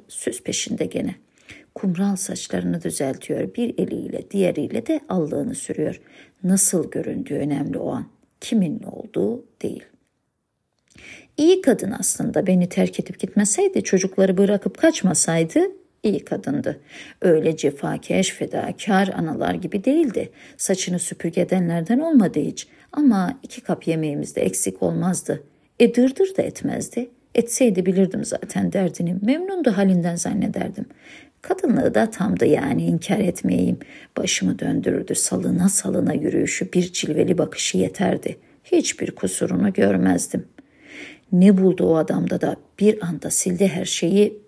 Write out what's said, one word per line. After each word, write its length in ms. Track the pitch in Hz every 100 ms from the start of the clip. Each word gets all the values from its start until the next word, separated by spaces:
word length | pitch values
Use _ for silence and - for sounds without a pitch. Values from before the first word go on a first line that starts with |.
| -
süs 340 | - - -
peşinde 420 | - - - -
gene. 300 | - - - - _ _ - - _
Kumral 420 | - 190 170 202 190
saçlarını 640 | - 180 - 185 180 175
düzeltiyor. 720 | 170 160 135 - - - 190
Bir 200 | - 240 -
eliyle, 520 | - - - - -
diğeriyle 560 | 196 175 160 156 214 226
de 140 | 311 -
allığını 460 | 185 151 - -
sürüyor. 460 | - - - 151 185 _ - - -
Nasıl 460 | 185 190 - 180 -
göründüğü 440 | - - - -
önemli 440 | 143 147 143 143 -
o 120 | -
an. 160 | 135 - _ _ -
Kimin 400 | - 226 180 -
ne 40 | -
olduğu 580 | - - - 202 247 - -
değil. 220 | - - - _ _ _ _ _ _ _ _ _ _ - - - - -
İyi 240 | 320 370
kadın 340 | 277 208 190 -
aslında, 480 | 196 - 156 156 180
beni 220 | 185 180
terk 320 | 190 185 -
edip 180 | - -
gitmeseydi, 640 | 190 202 208 - 392 381
çocukları 560 | - 190 190 - 190 185
bırakıp 400 | 196 202 202 -
kaçmasaydı 800 | 320 320 185 160 - 165 165 302 381 - _ _
iyi 220 | 214 196
kadındı. 560 | - 147 - 143 131 139 - - - -
Öyle 360 | 185 160 160 156
cefakeş, 760 | 139 - 156 - - 175 185
fedakar 800 | - - - 139 - 208 190 190
analar 460 | - 165 175 -
gibi 300 | 175 170 202
değildi. 460 | 254 311 285 - - - - -
Saçını 420 | - 190 - 180
süpürge 420 | - - 170 165
edenlerden 580 | 175 185 170 170 165 247
olmadı 400 | 330 285 170 151
hiç. 280 | - - - _ -
Ama 460 | 294 285 202 180 -
iki 180 | - -
kap 260 | - 175 -
yemeğimiz 500 | 160 151 147 147 -
de 60 |
eksik 400 | 190 - 190 190
olmazdı. 600 | 180 165 180 175 - 139 - _ _ -
E, 140 | 233
dırdır 420 | 240 262 269 381 -
da 60 |
etmezdi. 680 | - - - - 151 240 247 _ _
Etseydi 520 | - 233 - 247 185 180
bilirdim 380 | 185 185 208
zaten 480 | 220 - - 190 185
derdini. 440 | 202 185 - 170 180
Memnundu 480 | 208 311 370 370 262
halinden 460 | 190 196 180 170 170
zannederdim. 720 | - 202 208 190 - - - - - - - _
Kadınlığı 520 | - 381 320 202 -
da 160 | 110 -
tamdı 360 | - 185 - -
yani, 380 | - - 165
inkar 340 | 165 170 - 208
etmeyeyim. 600 | 180 - 185 180 - - - - - -
Başımı 420 | - - - -
döndürürdü, 560 | - - - - -
salına 540 | - - 185 185 175 190
salına 460 | - 190 180 -
yürüyüşü, 580 | - 165 190 - - 185
bir 200 | 180 175
cilveli 460 | - - 151 - 170
bakışı 400 | - - - 185
yeterdi. 580 | 185 - 185 190 - - _ _
Hiçbir 460 | - 349 - - -
kusurunu 640 | - 190 - - 185 101
görmezdim. 760 | 92 98 95 92 87 - - - - _ _ - - - - -
Ne 260 | 180 196 190
buldu 280 | 190 180 180
o 100 | 160
adamda 440 | 156 190 170 -
da 160 | - - _ -
bir 260 | 208 214 175
anda 220 | 156 175
sildi 380 | - 185 175 190
her 160 | 160
şeyi, 540 | - - 165 196 208 -